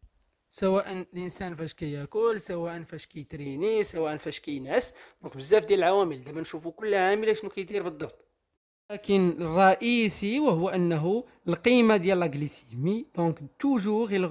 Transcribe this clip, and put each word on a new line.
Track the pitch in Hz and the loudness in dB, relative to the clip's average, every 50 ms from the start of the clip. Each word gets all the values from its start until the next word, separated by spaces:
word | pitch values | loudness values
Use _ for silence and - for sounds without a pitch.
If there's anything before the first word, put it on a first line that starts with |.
| - - _ _ _ _ _ _ _ _ | -20 -20 _ _ _ _ _ _ _ _
سواء | _ - 202 190 190 196 190 - 190 | _ -2 0 2 2 2 0 -2 -6
الانسان | 185 180 - - 175 180 180 170 - 196 180 175 | -10 -10 -10 -10 -10 -10 -10 -10 -10 -10 -10 -10
فاش | 147 165 151 - | -8 -10 -10 -10
كياكل، | - 170 151 143 143 143 - - 214 226 226 220 202 | -8 -8 -8 -8 -8 -10 -6 -2 0 0 0 0 -2
سواء | - - 185 170 165 170 170 170 165 | -4 -8 -6 -6 -6 -6 -8 -10 -12
فاش | - - 156 - | -14 -16 -16 -16
كيتريني، | - - 160 143 - - 151 143 139 135 139 175 214 220 214 202 | -16 -16 -16 -14 -12 -12 -10 -8 -8 -6 -2 -2 0 0 0 0
سواء | 208 - 170 160 151 151 | -2 -2 -2 -2 -2 -2
فاش | 147 - 165 - - | -4 -6 -8 -10 -8
كينعس، | - - 147 139 131 135 165 247 - - - - - - _ _ - | -8 -8 -8 -8 -6 -2 0 -2 -2 -2 -6 -20 -20 -20 _ _ -16
دونك | 151 135 | -16 -14
بزاف | 135 135 143 196 214 - | -12 0 4 4 4 4
ديال | - 196 185 | 4 4 4
العوامل. | 175 175 190 202 196 170 147 131 123 | 4 4 4 4 2 0 -2 -6 -10
دابا | 139 147 160 | -10 -10 -10
نشوفوا | 160 - - 160 156 170 - | -8 -8 -10 -10 -10 -10 -10
كل | - 220 214 202 | -6 -2 0 2
عامل | 196 185 185 202 214 220 220 214 | 2 4 4 2 2 2 2 0
شنو | 214 208 190 | 0 -2 -6
كيدير | - 196 190 170 214 202 175 | -8 -8 -8 -6 -4 -4 -4
بالضبط. | 175 156 147 160 - - _ _ _ _ _ _ _ _ _ _ _ _ _ _ - 208 | -4 -6 -8 -10 -10 -12 _ _ _ _ _ _ _ _ _ _ _ _ _ _ -14 -14
لكن | 202 - - 196 196 185 175 165 147 175 | -8 -2 2 4 4 4 4 2 0 -2
الرئيسي | 160 160 180 196 190 190 - 233 233 240 240 226 202 156 - 202 202 226 277 | -2 2 6 6 6 6 4 2 2 2 2 2 0 0 -2 -4 -4 -2 0
وهو | 302 277 185 160 170 190 | 2 2 2 2 2 0
انه | 185 185 175 170 170 156 151 175 202 233 247 - _ _ _ - | 0 0 0 0 0 0 0 0 0 -2 -4 -6 _ _ _ -4
القيمه | 170 - - 240 247 247 233 226 220 | -4 0 2 4 6 6 6 6 4
ديال | 202 165 185 190 180 | 4 4 2 2 2
لا | 175 | 2
غليسيمي، | 165 143 143 147 143 - - - 120 113 120 135 175 208 226 269 - _ | 0 -2 -4 -6 -6 -8 -12 -18 -14 -8 -4 -2 -2 -2 -2 -6 -8 _
دونك | - 170 165 156 - 143 139 - - | -2 -2 -2 -2 -4 -8 -16 -10 -4
توجور | - 277 277 233 185 208 208 214 233 208 | -2 0 0 0 0 0 0 0 0 0
il | 202 190 180 170 | 0 0 0 2